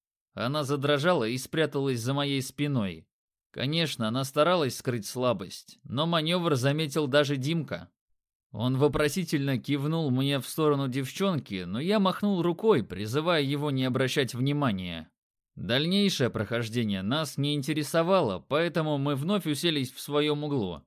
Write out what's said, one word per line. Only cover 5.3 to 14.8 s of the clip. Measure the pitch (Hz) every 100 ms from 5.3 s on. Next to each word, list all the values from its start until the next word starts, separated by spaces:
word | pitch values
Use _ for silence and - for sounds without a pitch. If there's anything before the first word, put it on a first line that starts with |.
| 98 90 - - -
но | - 120 165
маневр | 170 156 180 170 135
заметил | 135 147 156 160 143
даже | 143 139 143
Димка. | 131 165 135 87 87 _ _ _ _ _ _
Он | - 123 131
вопросительно | 147 147 151 190 170 151 139 127
кивнул | - 143 143 165 151
мне | 127 139 139
в | -
сторону | - 151 139 135
девчонки, | 131 131 - 196 151 - 95 87
но | 107
я | 170 214
махнул | 190 - 202 190
рукой, | 175 165 220 160
призывая | 92 90 107 135 165 165
его | 139 143 147
не | 131
обращать | 131 127 127 147 127 120
внимания. | 135 147 135 95